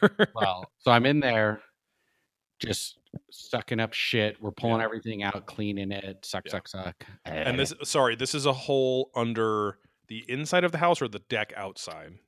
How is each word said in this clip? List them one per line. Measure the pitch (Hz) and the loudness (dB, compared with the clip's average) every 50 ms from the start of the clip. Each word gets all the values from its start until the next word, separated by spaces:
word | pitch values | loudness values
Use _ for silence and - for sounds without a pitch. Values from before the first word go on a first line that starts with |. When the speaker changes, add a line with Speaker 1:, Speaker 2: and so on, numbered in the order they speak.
Speaker 1:
earlier. | 208 - - - 202 - | 2 2 4 2 0 0
<laughs> | - | 2
Speaker 2:
well, | 113 104 95 90 92 92 - _ _ | 0 0 0 0 -2 -8 -14 _ _
so | - 127 | 4 6
I'm | 117 117 123 | 6 8 6
in | 139 143 151 | 6 4 4
there | 139 123 113 110 107 107 107 - - _ _ _ _ _ _ _ _ _ _ _ _ _ _ _ _ _ _ - | 2 2 4 4 4 2 0 -2 -8 _ _ _ _ _ _ _ _ _ _ _ _ _ _ _ _ _ _ -8
just | - - - - - - - _ _ _ - - - _ | -4 -4 -4 -4 -4 -8 -12 _ _ _ -18 -18 -18 _
sucking | - - - - 127 113 - - 120 113 | -20 -20 -8 -6 -4 -4 -4 -2 -2 -2
up | 113 110 - | -2 -2 -2
shit. | - - - - 113 107 107 104 - | -4 -2 0 2 2 2 2 0 -4
We're | 107 101 | -8 -10
pulling | - - 120 113 113 113 | -6 -2 0 2 2 2
Speaker 1:
Yeah. | 113 | 2
Speaker 2:
everything | 107 113 110 - 113 107 101 | 0 -2 -6 -6 -6 -6 -4
out, | 104 98 101 101 101 | -4 -4 -4 -4 -10
cleaning | - - - 104 104 98 101 98 95 | -10 -8 -4 -4 -4 -4 -4 -4 -4
it. | 98 98 98 95 95 - - | -6 -6 -8 -10 -12 -12 -10
Suck, | - - 92 - | -8 -8 -8 -6
Speaker 1:
Yeah. | - | -6
Speaker 2:
suck, | 104 90 - - | -8 -8 -8 -10
suck. | - 95 92 87 - - - - 98 - _ | -12 -10 -10 -10 -10 -12 -16 -20 -20 -16 _
Speaker 1:
And | 80 80 78 78 123 | -8 -6 -2 -2 0
Speaker 2:
Eh. | 127 | 0
Speaker 1:
this, | 135 135 - 160 - 147 | 0 -2 -2 -4 -6 -6
sorry, | - - 147 131 117 117 | 0 2 4 4 4 2
this | 117 131 - - | 0 -2 -2 -2
is | 143 131 | 0 2
a | 143 | 2
hole | 127 135 - - 139 135 131 131 127 131 131 - - | 0 0 0 0 2 2 2 2 2 0 -2 -2 -2
under | 120 117 117 113 113 113 110 107 107 104 101 - - _ _ _ _ _ - | -2 -2 0 0 0 2 2 2 2 0 -2 -4 -8 _ _ _ _ _ -14
the | 110 110 - 120 | -14 -12 -8 -6
inside | 123 143 151 - 180 180 180 | -6 -6 -2 0 2 2 4
of | 170 | 2
the | 170 156 | 2 2
house | 175 175 175 - | 4 4 4 2
or | 139 110 | 0 -4
the | 104 104 | -4 -8
deck | - - 120 107 104 - - | -6 -4 -2 -2 -2 -4 -6
outside? | 101 98 98 - - - 87 78 78 78 78 92 - _ | -10 -10 -10 -10 -12 -12 -12 -12 -14 -16 -18 -20 -20 _